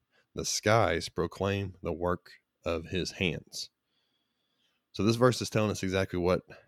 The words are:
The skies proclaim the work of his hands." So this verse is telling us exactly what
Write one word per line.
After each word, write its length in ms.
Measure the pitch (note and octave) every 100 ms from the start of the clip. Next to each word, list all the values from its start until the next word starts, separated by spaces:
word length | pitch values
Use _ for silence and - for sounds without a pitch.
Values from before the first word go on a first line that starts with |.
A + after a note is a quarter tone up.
| _ _ _ -
The 100 | -
skies 640 | - G#2 A2+ F#2 E2 -
proclaim 640 | - E2+ - G2 G2 G2 -
the 100 | E2+
work 380 | D#2+ F2 F2 - - _ _ -
of 200 | E2 D#2+
his 240 | F#2 D#2+
hands." 580 | - F#2 D2 - - - _ _ _ _ _ _ _ _ _ _ _ _
So 120 | -
this 120 | G#2 A#2
verse 260 | B2+ A2+
is 80 | G2+
telling 220 | A2 G#2+
us 120 | F#2+
exactly 360 | F#2+ F#2 F#2+ F2+
what 220 | F2 F2+ - -